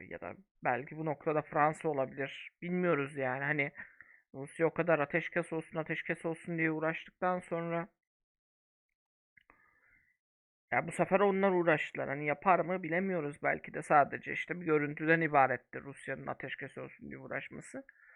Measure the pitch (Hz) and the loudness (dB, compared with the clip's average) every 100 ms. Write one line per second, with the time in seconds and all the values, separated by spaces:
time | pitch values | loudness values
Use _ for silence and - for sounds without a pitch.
0 | 90 85 87 98 _ _ 143 123 147 156 | -14 -10 -10 -12 _ _ -2 0 -2 -6
1 | 160 143 160 151 - 156 151 151 165 143 | -4 -4 -2 -2 0 2 2 2 -2 0
2 | 131 139 135 - - _ 175 180 175 143 | -2 -4 -6 -8 -16 _ -4 0 2 2
3 | 135 143 131 131 143 151 143 - - - | 0 -2 -2 -2 0 0 -2 -4 -16 -20
4 | - _ _ 135 139 - 160 - 170 151 | -20 _ _ -14 -10 0 0 2 2 2
5 | 143 170 - 180 165 160 - 165 156 156 | 2 -2 -2 -4 -2 -6 -6 -6 -6 -6
6 | - 165 170 160 - 165 160 156 156 165 | -6 -6 -6 -6 -6 0 0 0 -2 -2
7 | - - 180 180 - 170 170 170 170 _ | -8 -4 -2 -2 -4 -4 -2 -4 -4 _
8 | _ _ _ _ _ _ _ _ _ _ | _ _ _ _ _ _ _ _ _ _
9 | _ _ _ _ _ _ _ _ _ _ | _ _ _ _ _ _ _ _ _ _
10 | _ _ _ _ _ _ - 127 160 - | _ _ _ _ _ _ -4 -2 0 0
11 | 160 185 202 190 196 180 170 151 - 143 | 2 4 4 4 4 4 4 2 0 -6
12 | 131 139 151 143 196 175 160 185 165 170 | -4 -2 -2 0 4 4 2 -4 -2 -2
13 | 196 175 147 147 143 - - 151 - 151 | 0 -2 -4 -2 -2 -2 -4 -6 4 6
14 | 139 - 143 139 - 175 160 151 147 147 | 6 0 -6 -6 -4 -4 2 2 2 0
15 | 156 165 160 147 131 127 _ 131 139 135 | 4 4 6 6 6 4 _ -14 -12 -12
16 | - 135 139 135 135 - 135 131 139 - | -8 -8 -6 -8 -10 -10 -12 -10 -12 -14
17 | 147 135 131 135 - 147 - 269 - - | -14 -12 -8 -8 -8 -14 -14 -14 -16 -20
18 | - | -20